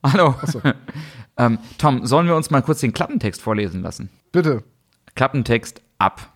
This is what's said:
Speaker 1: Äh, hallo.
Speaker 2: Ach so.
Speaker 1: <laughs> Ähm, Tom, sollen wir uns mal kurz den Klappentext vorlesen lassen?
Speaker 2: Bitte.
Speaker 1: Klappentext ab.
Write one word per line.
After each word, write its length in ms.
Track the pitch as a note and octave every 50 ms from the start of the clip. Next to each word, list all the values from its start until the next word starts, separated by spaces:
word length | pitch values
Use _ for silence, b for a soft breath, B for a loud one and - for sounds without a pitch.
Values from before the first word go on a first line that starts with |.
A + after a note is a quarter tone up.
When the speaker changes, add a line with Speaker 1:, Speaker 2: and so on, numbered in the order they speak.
| -
Speaker 1:
Äh, 60 | C#3
hallo. 240 | C3+ G3 F3 D3+ C3 -
Speaker 2:
Ach 60 | -
so. 140 | D3+ D#3+ A#2 -
Speaker 1:
<laughs> 60 | C#3+ - - - - B D3+ D#3 B B A#2+ A2+ B _ -
Ähm, 200 | B2 A#2 A2+ A2 - - -
Tom, 260 | - - D3+ C3+ B2 A#2
sollen 220 | B2 B2+ D3+ E3+
wir 100 | E3+ E3+
uns 140 | D#3+ D#3 -
mal 140 | D#3+ C3+ -
kurz 160 | - D#3 -
den 140 | - A#2+ G#2+
Klappentext 500 | - F3+ - D4 A#3+ - G#2+ - - -
vorlesen 400 | A#2 A2 G#2 G#2 F#2 E2+ F#2 F2+
lassen? 260 | E2+ D#2+ - - F#2+ _ _ _ _
Speaker 2:
Bitte. 320 | - F3 E3 D#3 C#3 A2 - _ _ _ _ _ _ _ _ - _
Speaker 1:
Klappentext 720 | - B2+ C#3 - C#3 A2+ - A#2 A#2 - - - - _ _ _ _
ab. 340 | F#2+ G2 - - - - _